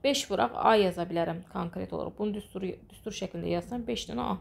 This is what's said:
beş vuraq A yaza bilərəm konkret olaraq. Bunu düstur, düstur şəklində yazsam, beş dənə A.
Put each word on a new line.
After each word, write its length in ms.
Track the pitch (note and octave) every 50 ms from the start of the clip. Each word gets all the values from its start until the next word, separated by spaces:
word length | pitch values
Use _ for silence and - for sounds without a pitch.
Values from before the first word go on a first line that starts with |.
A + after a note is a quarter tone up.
| -
beş 280 | C#4 C#4 C#4 - -
vuraq 240 | G3+ - - A#3 -
A 200 | - - - A3+
yaza 280 | G#3+ G3+ F3+ E3+ F3 E3+
bilərəm 400 | F3+ E3+ E3+ E3 E3 E3 F3 F#3 -
konkret 420 | - F#3+ F3 E3+ - F#3 F#3 F3+ F3
olaraq. 220 | D#3+ - - -
Bunu 220 | - G#3 G#3+ G3+ G3+
düstur, 240 | G3+ - - F#3+ F#3+ F3+ - - - -
düstur 220 | - - - A3
şəklində 400 | F#3+ - F#3+ F3+ - E3+ E3+ E3+ E3+
yazsam, 260 | F3 E3+ - B3 B3 A3+
beş 200 | A#3+ A#3 - -
dənə 240 | - - A#3+ - - F#3+
A. 20 | F3+